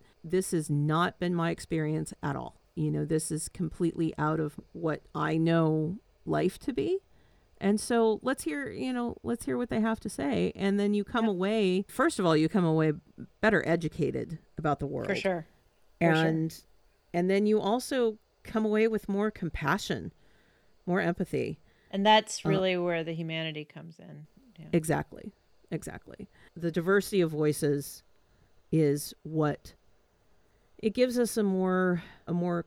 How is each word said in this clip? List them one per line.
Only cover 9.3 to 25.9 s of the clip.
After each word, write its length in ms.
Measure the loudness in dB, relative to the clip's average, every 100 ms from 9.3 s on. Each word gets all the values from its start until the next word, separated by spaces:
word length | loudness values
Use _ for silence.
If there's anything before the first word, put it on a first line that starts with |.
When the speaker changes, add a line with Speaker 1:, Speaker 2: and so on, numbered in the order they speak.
| -4 -2
Speaker 1:
hear 100 | -4
what 140 | -2
they 100 | 0
have 200 | 0 0
to 80 | -6
say. 420 | -4 -2 0 0
And 240 | 0 0 2
then 140 | 2
you 100 | 0
come 200 | 0 0 0
Speaker 2:
Yep. 40 |
Speaker 1:
away, 540 | 0 0 2 2 2 -2
first 300 | 0 0 4
of 80 | 4
all, 100 | 4
you 120 | 4
come 160 | 4
away 280 | 4 4 2 0 _ -18 -18 0
better 220 | 2 4 2
educated 720 | 0 -2 -2 -2 -2 -8 -10 _ -4
about 220 | -2 -2
the 60 | -2
world. 200 | -4 -4
Speaker 2:
For 60 |
sure. 320 | -2 0 -2 -6 _ _ _ _ 2
For 140 | 4
sure. 120 | 6 4
Speaker 1:
And, 360 | 2 -2 -6 _ _ _ _ _
and 160 | -2 2
then 160 | 4 4
you 120 | 2
also 580 | 2 -2 -2 0 0 -2 _ _
come 240 | -6 -2 0
away 200 | 2 2
with 200 | 0 -2
more 220 | -2 -2
compassion, 800 | -4 -8 -4 0 0 -2 -6 -6 _ _ _ _ _ _ _
more 160 | -2 0
empathy. 580 | 0 -2 -4 -2 -4 -8 _ _ _
Speaker 2:
And 140 | 0
that's 400 | 6 6 4 -4
Speaker 1:
Uh, 40 | 0
Speaker 2:
really 260 | 2 2 0
where 260 | 0 -2
the 80 | -4
humanity 500 | -6 -6 -4 -6 -8
comes 340 | -12 -16 -18 -20
in. 280 | -20 -20 -20 _ -20 -20
Yeah. 80 | 0
Speaker 1:
Exactly. 600 | 0 2 -2 -2 -12 -16 _ _ _ -8
Exactly. 580 | -8 -8